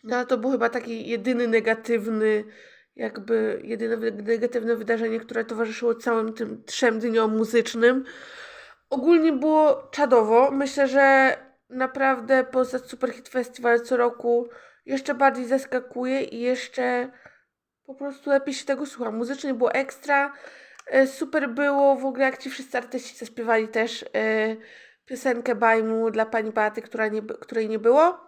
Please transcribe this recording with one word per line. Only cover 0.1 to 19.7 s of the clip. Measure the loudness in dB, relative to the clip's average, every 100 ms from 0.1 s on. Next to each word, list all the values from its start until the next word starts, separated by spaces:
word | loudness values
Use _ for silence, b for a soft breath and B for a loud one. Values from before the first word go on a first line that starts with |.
ale | -4
to | -2 -2
był | 0
chyba | 0 -2
taki | -2 -8 -10 -6
jedyny | -4 -2 0 2
negatywny, | 2 2 -2 0 -2 0 0 0 0 -4 B B B B
jakby | -10 -8 -8 -4 -2 0 -4
jedyne | -8 -6 -4 -2
wy-, | -4
negatywne | -6 -4 -2 0 -2 -2
wydarzenie, | -2 -2 -2 -2 -4
które | -6 -6
towarzyszyło | -6 -4 -4 -2 -2
całym | -2 0 0 -2
tym | -6 -10 -10
trzem | -10 0 0 2
dniom | 0 2 2 0
muzycznym. | 2 0 0 4 4 4 -4 B B B B B B B _
Ogólnie | 0 4 6 4
było | 2 2 4 4 2 -4
czadowo. | -2 4 4 6 4 4
Myślę, | 2 -2 0 2
że | 6 6 6 4 2 -10 _ _
naprawdę | -6 -6 0 0 0 2 2
Polsat | 2 -2 -2 -4 -10
Superhit | -6 -6 -6 -8
Festival | -6 -6 -2 2 2
co | 2 0
roku | 0 0 0 0 0 B B B
jeszcze | -6 -4 -4
bardziej | 2 2 2
zaskakuje | -2 -2 -2 -6 -6 -6 -2 -2
i | -4 -4
jeszcze | -2 -2 -6 -4 -2 -2 -4 b b b b _ _ _
po | -20
prostu | -12 -12 -8 0
lepiej | 0 0
się | -8
tego | -6 -6
słucha. | -6 -8 -8
Muzycznie | -6 -6 -6 -6
było | -2 0